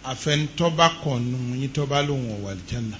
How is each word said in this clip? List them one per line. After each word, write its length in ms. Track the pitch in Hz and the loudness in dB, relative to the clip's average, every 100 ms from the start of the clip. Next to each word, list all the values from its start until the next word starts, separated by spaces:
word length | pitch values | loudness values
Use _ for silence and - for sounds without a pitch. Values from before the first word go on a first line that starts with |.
Àfẹnitọ́ 680 | 131 127 156 147 147 - 170 160 | -10 -4 0 2 2 2 2 6
bá 120 | 165 165 | 4 4
kọ̀ 160 | 151 123 | -2 0
nù 380 | 120 127 123 127 | 0 -2 -2 -2
yín 120 | 135 | -2
tó 140 | 151 139 | -2 0
bá 160 | 143 | 2
lóun 280 | 147 139 120 | 2 0 -2
ò 60 | 104 | -4
wà 80 | 101 | -6
àlìjẹ́nà. 420 | 95 - 117 110 104 | -8 -6 -4 -4 -6